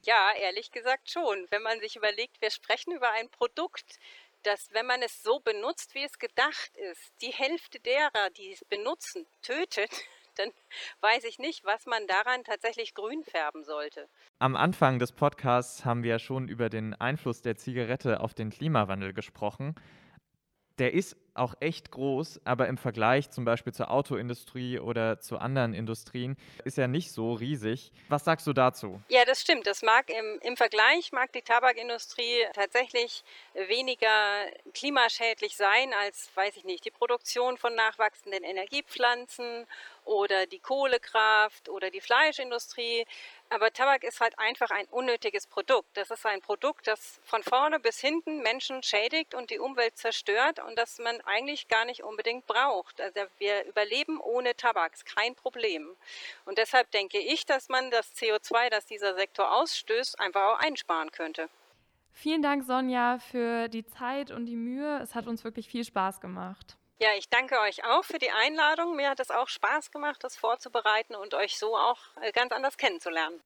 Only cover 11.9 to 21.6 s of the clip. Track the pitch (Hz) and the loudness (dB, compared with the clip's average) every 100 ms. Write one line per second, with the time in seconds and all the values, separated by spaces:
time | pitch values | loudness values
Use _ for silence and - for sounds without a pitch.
11.9 | 226 196 190 226 254 233 208 226 233 220 | -4 0 0 2 -2 -2 -4 -4 -4 -8
12.9 | - 214 302 311 170 151 156 147 151 147 | -6 -6 -6 -6 -4 -4 -6 -10 -8 -8
13.9 | - 147 _ _ _ 131 135 165 185 139 | -12 -18 _ _ _ -2 0 0 4 4
14.9 | 127 120 - 143 - 131 123 123 - 131 | 4 -2 0 0 0 2 2 0 -6 -2
15.9 | 120 117 113 - 131 127 117 113 113 110 | 0 0 -2 -2 -6 -6 -2 -2 -2 -6
16.9 | - 120 147 131 113 120 110 - 123 113 | -4 -4 -2 -4 -4 -4 -4 -4 -4 -2
17.9 | 127 131 110 113 - 110 - 156 143 101 | -2 0 0 -2 -4 -8 -4 0 2 2
18.9 | 98 98 98 - - 104 - 139 160 - | -2 -4 -6 -10 -6 -6 -4 -10 -10 -16
19.9 | - _ - _ _ _ _ _ - 127 | -20 _ -20 _ _ _ _ _ -2 2
20.9 | 170 196 - _ - 123 - | 2 -2 -10 _ -4 -4 -2